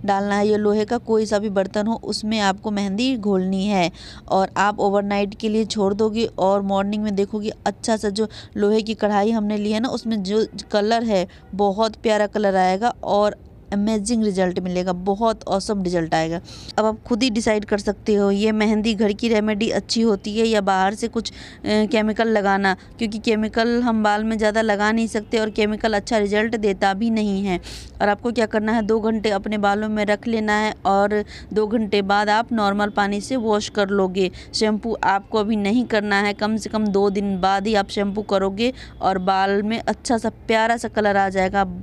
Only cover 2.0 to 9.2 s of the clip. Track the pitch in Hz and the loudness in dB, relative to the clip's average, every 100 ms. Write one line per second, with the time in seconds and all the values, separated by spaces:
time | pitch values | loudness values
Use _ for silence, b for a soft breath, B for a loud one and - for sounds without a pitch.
2 | 196 208 214 220 196 196 220 202 202 196 | -4 -6 -2 0 0 0 -4 -2 -2 0
3 | 262 254 208 190 185 190 202 196 165 B | -2 0 0 0 0 -2 0 2 0 B
4 | B B - 190 190 - 202 202 202 202 | B B -2 0 0 0 0 2 0 0
5 | 202 202 202 208 226 214 208 220 196 202 | 0 -2 -2 -4 -2 0 -2 0 0 2
6 | 220 214 233 - 190 202 196 196 202 214 | 0 0 -2 0 2 2 0 0 0 -2
7 | 214 196 202 214 208 - 208 196 - 220 | -2 -2 -2 -4 -6 -4 -6 -4 -2 -2
8 | 208 196 214 B B - 202 220 220 214 | -2 -2 -4 B B -2 2 2 0 -2
9 | 208 208 | 0 2